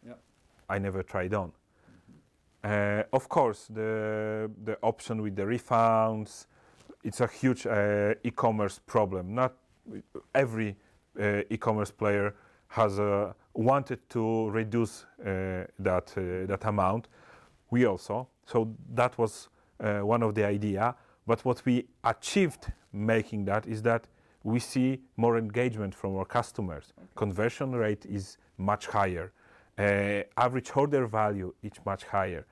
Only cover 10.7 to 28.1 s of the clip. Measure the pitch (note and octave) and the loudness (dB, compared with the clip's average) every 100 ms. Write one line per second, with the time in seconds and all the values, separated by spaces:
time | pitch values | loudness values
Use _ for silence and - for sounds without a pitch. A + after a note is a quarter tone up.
10.7 | G2 _ _ _ - G#2 G#2 - A2 - | -6 _ _ _ -2 0 0 -2 -2 0
11.7 | G#2+ G2+ - G#2+ G2+ G2+ - - _ - | 0 -2 -2 0 2 0 -4 -16 _ -6
12.7 | - G#2+ G2 G#2 G2+ G2+ - _ - A2+ | 2 2 2 2 2 0 -6 _ 0 2
13.7 | C#3 C3 A#2+ - A#2+ A2 A2+ A2 A2 A2 | 2 0 -8 -6 -2 0 0 0 -2 0
14.7 | A#2 A2 - - - G2+ F#2+ F#2+ F#2 F2+ | 0 0 -4 -20 -10 -6 -4 -4 -4 -8
15.7 | - G2 F2+ - - F2+ F2+ F#2+ G2 G#2+ | -4 0 0 0 -6 -4 -4 -4 -4 -2
16.7 | G#2 F#2 A2 - - - - - _ _ | 2 2 0 -4 -16 -20 -20 -20 _ _
17.7 | B2 A#2+ F#2 - G#2+ C3 _ - A#2+ A2+ | 4 4 2 -4 -6 -6 _ -2 0 0
18.7 | G#2+ - A#2+ B2 - A2 - - _ _ | -4 -6 0 0 2 -2 -2 -18 _ _
19.7 | - G#2+ G#2 G2+ A#2+ A2+ G#2+ G2+ G2+ G#2 | -6 -2 0 2 2 2 2 2 0 -2
20.7 | G2 A#2 - _ _ - A#2 C3 A#2+ C3 | 0 0 -2 _ _ -2 0 0 0 2
21.7 | B2 - _ A#2 - - G3+ F3 - - | 2 0 _ -2 -2 0 2 2 0 -10
22.7 | - _ G2+ G#2+ A2+ A2 G#2+ G2 G#2 A2 | -12 _ -4 2 2 2 -2 0 0 -2
23.7 | A2 A2+ A#2 - _ _ _ G#2+ A#2 - | -2 0 0 -2 _ _ _ -2 -2 0
24.7 | C3+ B2+ C3 - - A#2 A#2 A2 A2 B2+ | 0 0 0 -6 0 2 4 0 0 0
25.7 | A2 G2 - G2 F#2+ F#2+ A#2+ A2+ - F#2+ | -2 -6 -4 -4 -4 -2 -2 -2 -4 -6
26.7 | D2+ - - - - G#2 F#2 A2+ - C3+ | -8 -14 -20 -18 -4 -2 0 0 -2 -4
27.7 | B2 A2 G#2 - | 0 0 -2 -6